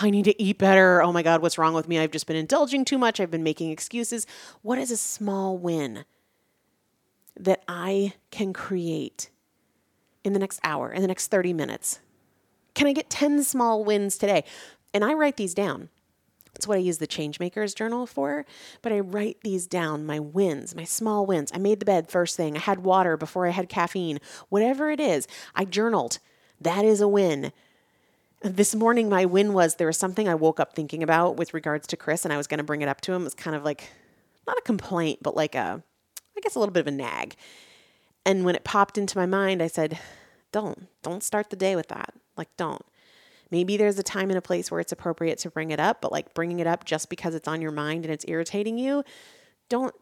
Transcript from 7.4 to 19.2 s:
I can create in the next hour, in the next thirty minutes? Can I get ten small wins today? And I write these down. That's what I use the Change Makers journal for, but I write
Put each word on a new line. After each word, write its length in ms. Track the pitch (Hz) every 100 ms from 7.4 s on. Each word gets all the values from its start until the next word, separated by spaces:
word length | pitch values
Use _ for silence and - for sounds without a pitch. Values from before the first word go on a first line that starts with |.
| 190 190 -
I 460 | 175 180 196 196 - _
can 220 | - 196
create 760 | 185 - 185 170 160 135 - - _ _ _ _ _ _ _ _ _
in 100 | 196
the 60 | 202
next 200 | 196 -
hour, 280 | 160 147 127
in 100 | 139
the 60 | 190
next 200 | 185 -
thirty 260 | 202 180
minutes? 460 | 170 135 110 - - _ _ _ _ _ _ _
Can 140 | - 285
I 60 |
get 160 | 277 -
ten 340 | - 294 294
small 400 | 269 262 233 214
wins 340 | 214 208 202 -
today? 260 | 202 185 - - - - _
And 100 | 202
I 100 | 208
write 240 | 311 294 269
these 160 | 190
down. 360 | 175 202 139 - _ _ _ _ _ _
That's 140 | - 202
what 100 | 196
I 40 |
use 180 | 180 160
the 80 | 156
Change 300 | - 151 147
Makers 360 | 175 214 208
journal 320 | - 226 240 240
for, 400 | - 277 294 285 - - -
but 120 | 233
I 80 | 208
write 400 | 190 202